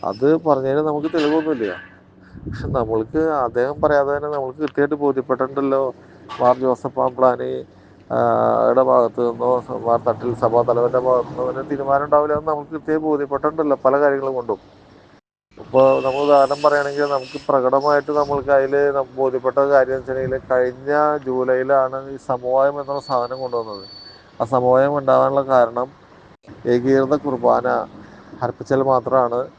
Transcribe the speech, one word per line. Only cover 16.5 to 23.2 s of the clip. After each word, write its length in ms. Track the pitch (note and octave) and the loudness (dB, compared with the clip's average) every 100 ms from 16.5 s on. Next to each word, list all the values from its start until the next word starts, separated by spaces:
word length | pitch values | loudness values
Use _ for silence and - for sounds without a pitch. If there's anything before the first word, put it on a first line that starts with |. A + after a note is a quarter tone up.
| C#3+ | 2
പറയുകയാണെങ്കിൽ 420 | D3 D3 C#3+ C#3+ D3 | 2 2 -2 -2 -2
നമുക്ക് 320 | C#3 B2+ C#3 | -2 -4 -10
പ്രകടമായിട്ട് 720 | - C#3 B2+ C3+ C#3+ D3 C#3+ | 0 0 2 2 2 0 0
നമ്മൾക്ക് 400 | D3 C#3+ C#3+ C3+ | -2 0 -2 2
അതിൽ 220 | C#3 C3+ C#3+ C#3+ | 2 2 0 0
നം-, 160 | C#3 C3 B2+ | 0 -4 -2
ബോധ്യപ്പെട്ട 420 | C3+ B2+ B2+ B2+ C#3 | -2 0 -2 0 4
കാര്യം 220 | C#3 B2+ | 4 4
എന്ന് 80 | C3 | -2
വെച്ചിട്ടുണ്ടെങ്കിൽ 440 | B2+ C3 C3 C3 - | -4 -4 -4 -6 -2
കഴിഞ്ഞ 440 | B2+ B2+ B2+ C3+ D3 D3+ D3+ | 0 0 -2 -2 2 2 0
ജൂലൈയിലാണ് 800 | C3 B2+ B2+ B2+ C3 C#3 C3 C3+ C3+ | -4 -2 0 0 2 0 0 -4 -12
ഈ 60 | C3+ - | -14 -6
സമവായം 500 | B2+ B2 C3 C#3 C#3+ | -4 0 2 2 0
എന്നുള്ള 240 | C#3 C#3 | -6 -8
സാധനം 380 | C3+ C3+ | -2 -2